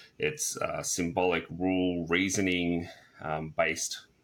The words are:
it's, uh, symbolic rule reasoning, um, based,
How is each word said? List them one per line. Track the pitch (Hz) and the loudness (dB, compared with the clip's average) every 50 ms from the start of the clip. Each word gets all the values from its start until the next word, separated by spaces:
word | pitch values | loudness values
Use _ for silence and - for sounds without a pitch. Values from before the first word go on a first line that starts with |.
| - - _ - | -20 -14 _ -2
it's, | 73 76 - - - - - | -2 -2 -2 -2 -6 -4 -4
uh, | - - 80 78 78 | -2 -4 -2 -2 -4
symbolic | 73 - - 92 87 85 - 92 90 90 85 82 - - | -4 -4 -2 -2 -2 0 2 2 2 4 2 0 -2 -4
rule | 82 85 92 92 92 90 92 90 87 85 82 80 | -4 -2 0 2 4 4 2 2 2 0 0 2
reasoning, | 85 90 98 95 92 104 98 92 87 90 87 85 87 85 85 85 - - - - - - | 2 2 2 2 2 2 2 2 2 2 2 2 2 0 -2 -4 -10 -18 -20 -20 -16 -10
um, | - 78 78 78 80 78 - | -6 -4 -4 -4 -4 -4 0
based, | - 82 82 80 78 - - - - - - _ _ | 2 2 2 2 -2 -4 -6 -6 -10 -14 -18 _ _